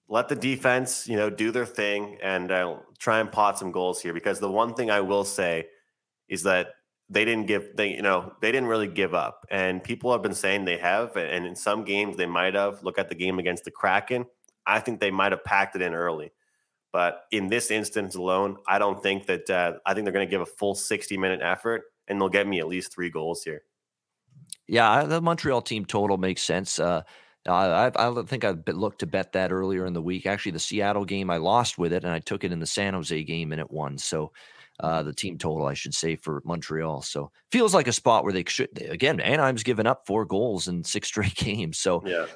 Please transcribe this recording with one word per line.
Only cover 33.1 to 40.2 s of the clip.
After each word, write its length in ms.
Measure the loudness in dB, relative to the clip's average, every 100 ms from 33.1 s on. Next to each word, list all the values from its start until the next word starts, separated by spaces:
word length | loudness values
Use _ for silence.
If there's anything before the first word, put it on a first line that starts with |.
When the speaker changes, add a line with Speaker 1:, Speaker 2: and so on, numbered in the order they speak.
| -4
Speaker 2:
game, 280 | -4 -4 -4
and 80 | -6
it 100 | -6
won. 280 | -6 -6 -6
So, 340 | -4 -4 -4 -10 -20 -20 -20 -6
uh, 220 | -2 -2
the 100 | -2
team 260 | -6 -8 -6
total, 280 | -4 -2 -2
I 80 |
should 200 | -4 -6
say, 220 | -4 -2 -4
for 240 | -6 -6
Montreal. 580 | -4 -6 -4 -4 -4 -6
So, 280 | -6 -8 -8 _ _
feels 240 | 2 6
like 140 | 6 6
a 40 |
spot 320 | 4 6 6
where 80 | 4
they 120 | 0 0
should, 220 | -2 -2
they, 120 | -4 -8
again, 340 | 0 2 2
Anaheim's 420 | 2 4 4 2
given 240 | 0 2 2
up 200 | 2 0
four 180 | 0